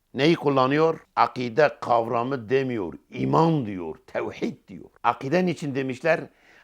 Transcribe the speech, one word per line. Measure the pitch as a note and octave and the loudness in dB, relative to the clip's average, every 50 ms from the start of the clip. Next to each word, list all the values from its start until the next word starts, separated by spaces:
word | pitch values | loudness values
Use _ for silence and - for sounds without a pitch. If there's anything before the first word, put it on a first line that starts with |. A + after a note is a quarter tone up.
| _ _ _ | _ _ _
Neyi | A#2 C3+ D#3+ E3+ | 0 2 4 2
kullanıyor? | - - C#3+ C#3 C3+ C3 C3 C#3+ D3+ D#3 E3 D#3+ - - _ _ | 4 2 0 2 4 2 4 2 2 2 2 0 -2 -8 _ _
Akide | - A#2 A#2+ - B2+ B2+ A#2+ A2+ C3 D3+ C#3 - - | 2 2 2 2 -6 -6 -4 2 2 2 2 2 -2
kavramı | - - B2 A#2 A#2 A2+ A#2+ A#2 A#2 B2+ C#3 C3+ A2+ G2+ | -2 0 2 2 2 0 -2 -2 -2 -2 -4 -6 -4 0
demiyor. | B2+ C3+ C3+ C3 B2 A2+ F#2 E2 - - _ _ | 0 0 0 0 -2 -4 -4 -6 -8 -10 _ _
İman | - B2 C3 C3 C3+ D3 D#3+ E3 E3 D3+ B2+ | -6 -4 -2 2 4 4 4 4 2 0 -2
diyor, | G#2 G2+ F#2 F2 D#2+ D#2 - _ | -4 -6 -8 -8 -8 -10 -12 _
tevhid | - - A#2+ A#2 G#2+ G2 - - B3 - - _ _ | -8 -8 -6 -6 -6 -8 -6 -8 -8 -8 -10 _ _
diyor. | F#2+ F2 - - _ _ _ | -20 -20 -20 -20 _ _ _
Akiden | A#2+ A#2+ - - C3+ C#3 F3+ F#3 | -2 -2 0 -4 -2 0 0 2
için | F3+ D#3+ - - D3 C3 | 0 -2 -4 -6 -6 -4
demişler, | C3+ C3+ C3 B2+ A#2+ - E3 D#3+ E3 D3+ C#3+ _ _ _ _ _ - | -4 -4 -4 -6 -4 0 0 0 0 -2 -10 _ _ _ _ _ -20